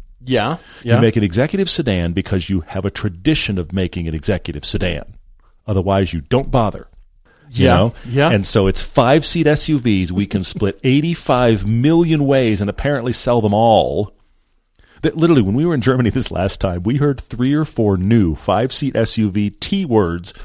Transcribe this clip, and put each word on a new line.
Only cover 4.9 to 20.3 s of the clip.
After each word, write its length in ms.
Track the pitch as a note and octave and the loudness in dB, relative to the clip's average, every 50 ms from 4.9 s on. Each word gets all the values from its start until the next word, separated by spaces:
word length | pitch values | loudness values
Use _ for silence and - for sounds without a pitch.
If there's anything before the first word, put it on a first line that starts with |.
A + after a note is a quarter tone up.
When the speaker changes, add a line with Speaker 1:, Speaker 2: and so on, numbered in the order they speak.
| D#2+ C#2+ - - - - - - - - _ _ _ _ _ | -4 -6 -8 -12 -18 -20 -20 -20 -20 -20 _ _ _ _ _
Speaker 2:
Otherwise, 480 | - G#2 F#2+ E2+ G2 G2 G2 G2 E2+ - | -4 -2 0 0 2 2 2 0 0 -2
you 80 | E2 D2 | -6 -4
don't 280 | - B2 B2+ C#3 - | -2 -2 -2 0 0
bother. 380 | C3 B2+ A2+ G2+ F#2 F#2 - - _ - - _ _ _ _ _ _ _ _ D3 | 0 0 0 0 -2 -6 -12 -18 _ -20 -20 _ _ _ _ _ _ _ _ -8
You 160 | A#2+ A#2+ C3 | -2 2 4
Speaker 1:
Yeah, 100 | B2+ A#2+ | 4 6
Speaker 2:
know? 180 | B2 G2+ A#2 - - - B2 | 4 4 2 -2 -6 -10 -6
Speaker 1:
yeah. 220 | A#2+ C#3 C#3+ E3 | 0 2 2 4
Speaker 2:
And 160 | A#2 G2+ G2 | 2 2 0
so 200 | - - A2+ F#2+ | 0 0 2 2
it's 140 | - - - | 2 2 0
five-seat 640 | - - - - B2 A#2+ C#3+ E3 D3 - - E3+ D#3 | -4 -4 2 2 4 4 4 2 2 0 -2 0 2
S 220 | D3 D3+ D3 - - | 2 2 2 0 0
U 100 | D#3 C#3 | -2 0
Vs. 340 | A#2+ B2 G#2 F#2 F#2 E2+ F2+ | 2 2 0 0 0 -2 -2
We 140 | F#2+ G2+ | -2 -2
can 160 | - - G2 F#2 | -2 -2 -4 -4
split 340 | - - F#3 G#2 G2 - - | -4 -6 -2 -2 -2 -2 -2
<laughs> 40 | - | 0
eighty-five 840 | C3+ C3 D3 D3+ E3+ E3+ - - - C3+ B2 B2 A#2+ A2+ G2 G2 | 2 2 2 2 0 -2 -4 -2 0 2 2 4 4 2 2 0
million 580 | G#2 A2+ A#2 B2 D3+ E3 E3+ F3 D#3+ D#3+ D3+ C#3+ | 0 0 2 2 4 4 4 4 2 2 2 2
ways 340 | C3+ C#3 C3+ B2+ A2+ G#2+ F#2+ G2+ | 2 2 2 2 2 0 0 0
and 80 | G2+ | -2
apparently 420 | G2+ - - C#3 D3 C3 A#2 B2 A#2 | -4 -4 -2 -2 -2 -2 -2 -4 -4
sell 280 | - - B2+ A#2+ A#2+ G#2+ | -4 -2 0 0 2 2
them 100 | G#2 G2+ | 2 2
all. 600 | G#2+ A2+ A#2 A2 F#2+ C#2+ B1 C#2+ F2 G#2 F#2+ - _ _ _ _ _ _ _ _ _ _ _ _ _ _ _ _ - - | 4 4 4 4 4 4 2 0 -4 -4 -6 -8 _ _ _ _ _ _ _ _ _ _ _ _ _ _ _ _ -6 -4
That 120 | D#3 - | -4 -2
literally, 240 | D#3+ D#3+ E3+ E3+ C3+ G#2 | 0 2 4 4 4 2
when 120 | F#2+ G2+ | 2 0
we 100 | C3 D#3 | 0 0
were 100 | F3 E3 | 0 -2
in 60 | C3+ | 0
Germany 300 | G2 C3 B2+ B2+ B2 G#2+ | 0 0 2 2 2 0
this 200 | - C3 - - F2+ | 0 -2 -4 -4 -4
last 280 | E2+ F#2 G2 - - | -4 -4 -4 -4 -4
time, 220 | - G2 F2 F2 F2 | -4 -4 -4 -4 -4
we 140 | A2 B2+ | -2 -2
heard 240 | C3+ D3 D3 C3+ C3 | 0 0 0 -2 -4
three 340 | - - - A2+ B2 C3 C#3+ | -6 -12 -6 -4 -2 0 0
or 100 | D3+ D#3 | 0 -2
four 320 | - - - A2 G#2 G2 | -4 -2 -2 0 0 0
new 380 | F2+ F#2 G2+ A#2 A#2 G2+ E2 D#2 | 0 2 2 4 4 4 2 0
five-seat 600 | - - - F#2 G2+ A#2+ C3+ - - D3+ C3 - | -2 -2 -2 0 0 0 -2 -2 -4 -4 -2 0
S 200 | A2 A2+ - - | 0 -2 -2 0
U 140 | - A2 G2+ | -2 -2 -2
V 200 | F#2 G#2 G#2 G2+ | 0 -2 -2 -4
T 340 | - - - - G3 G3 F#3+ | -4 -6 -6 -4 -4 -4 -2
words 500 | C#3+ A#2 G#2+ G2 E2 E2+ F2 F2 - | 0 2 2 2 0 -2 -6 -8 -12